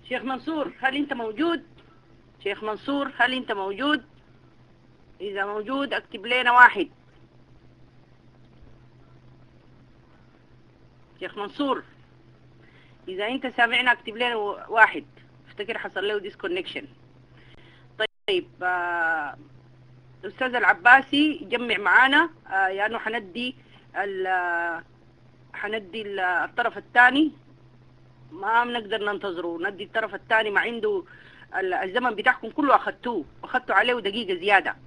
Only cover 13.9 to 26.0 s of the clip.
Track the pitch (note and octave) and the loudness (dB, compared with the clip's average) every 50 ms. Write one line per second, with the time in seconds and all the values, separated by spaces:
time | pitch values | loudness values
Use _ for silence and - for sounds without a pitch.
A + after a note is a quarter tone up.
13.9 | A#3 A#3 - A#3 G#3 A3+ B3 B3 A#3 A3 G#3 G3+ G3 F#3+ - - G3+ A3+ A3 - | 0 0 -2 -12 -6 -4 -2 -2 -2 -2 -4 -4 -6 -8 -10 -2 4 4 4 4
14.9 | - D#3 - - - - - - - - - - - - G#3 G3+ A3+ - - F#3+ | 4 -8 -12 -12 -20 -20 -20 -20 -20 -20 -20 -20 -12 -12 -10 -8 -8 -8 -8 -8
15.9 | - F#3+ F#3+ G#3 G#3+ G#3 F#3 G3+ - - - F#3 F3 F#3+ F3 - - C#3 - - | -6 -4 -4 -2 -2 -4 -6 -8 -12 -8 -6 -4 -4 -4 -6 -8 -10 -12 -12 -12
16.9 | - - - - - - - _ - - - - - - - - - - - - | -20 -20 -20 -20 -20 -20 -20 _ -20 -20 -20 -20 -20 -20 -20 -20 -20 -20 -20 -20
17.9 | - - A3 - _ _ _ - G3 F3+ D3 C3 B2+ - F3+ F3+ F3+ F3+ F3 F3 | -6 -6 -6 -6 _ _ _ -2 -2 -2 -2 -6 -12 -6 -4 -2 -2 -2 -2 -2
18.9 | F3 E3+ E3 E3 D#3+ D#3 D3 C#3+ B2+ B2+ - - - - - - - - - - | -2 0 0 0 0 -2 -4 -8 -10 -14 -20 -20 -20 -20 -20 -20 -20 -20 -20 -20
19.9 | - - - - - - - G#3 - - C4 B3+ A#3+ A#3+ G3+ F#3 G#3 F3 F3+ A#3+ | -20 -20 -20 -20 -20 -14 -14 -14 -6 -4 -4 -2 0 4 4 4 4 6 10 10
20.9 | B3+ C4+ C4 - C#4+ C#4+ D4+ D#4 C#4+ - - F#3+ A#3 A#3 B3 A#3 G#3 F#3 G#3 F3+ | 10 10 8 2 0 2 2 2 0 -4 -6 -6 -4 -4 -2 -2 -4 0 2 4
21.9 | F#3 A3 B3+ C4+ C#4 D4+ E4+ E4 - - - - F#3+ F#3+ F#3+ F#3 F#3+ G3 G3+ A3 | 6 6 6 6 6 4 4 2 -2 -16 -14 -6 -2 0 0 0 0 -2 -2 -2
22.9 | A3+ G#3+ - G#3+ A3+ A#3+ G#3 F#3 E3 A#3+ B3 B3+ C4 - - - - - - - | -2 -4 -6 -6 -6 -6 -8 -8 -10 -8 -8 -8 -10 -12 -20 -20 -20 -20 -20 -10
23.9 | - D#3+ G3 G3+ G3 F#3 F#3+ F#3 F#3 F#3 F3+ F3 E3+ E3+ E3+ E3+ E3 E3 - - | -8 -6 -6 -6 -6 -6 -2 -2 -2 -2 0 -2 -2 -2 -2 -4 -6 -8 -12 -18
24.9 | - - - - _ _ - - - - - - - - - G#3 G#3+ A3 G3+ F3+ | -20 -20 -20 -20 _ _ -20 -20 -20 -20 -20 -20 -14 -10 -8 -6 -6 -8 -8 -10
25.9 | E3 A3+ | -12 -10